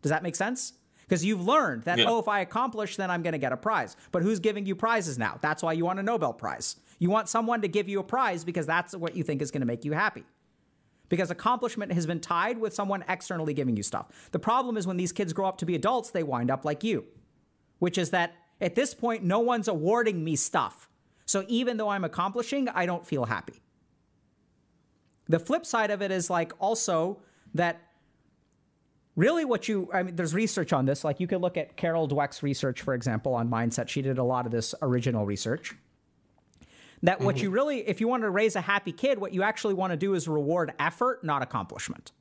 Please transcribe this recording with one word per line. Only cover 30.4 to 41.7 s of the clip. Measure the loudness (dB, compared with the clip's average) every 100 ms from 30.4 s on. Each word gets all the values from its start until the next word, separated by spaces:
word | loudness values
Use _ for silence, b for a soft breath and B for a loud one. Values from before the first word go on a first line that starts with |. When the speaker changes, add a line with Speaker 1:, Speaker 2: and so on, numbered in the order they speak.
| 0 0 0
Speaker 1:
on | 2
this. | 2 2
Like, | 0 -2
you | 0
could | 0
look | 0 -2
at | -6 -4
Carol | 0 2 2
Dweck's | 2 0 -2
research, | -2 0 -2 -2
for | -2
example, | -2 0 0 0
on | 0 0
mindset. | 0 0 -2 -2
She | -2
did | 0 0
a |
lot | 2 0 0
of |
this | 0 -2 -2
original | 2 2 2 0 0
research. | -2 -2 -2 -4 -16 _ _ _ _ _ _ _ _ B B B B
That | 2 4
what | 2 2
Speaker 2:
Mm-hmm. |
Speaker 1:
you | 2
really, | 2 2 0 -2
if | 0
you | 2
want | 2
to | 0
raise | 4 2 2
a |
happy | 2 0 0
kid, | 0 0 2
what | 0
you | 0
actually | 0 2 0
want | 0 0
to | 0
do | 2
is | 0 2
reward | 0 2 2 0 0
effort, | -2 2 0 0
not | -2 0
accomplishment. | 0 -4 -6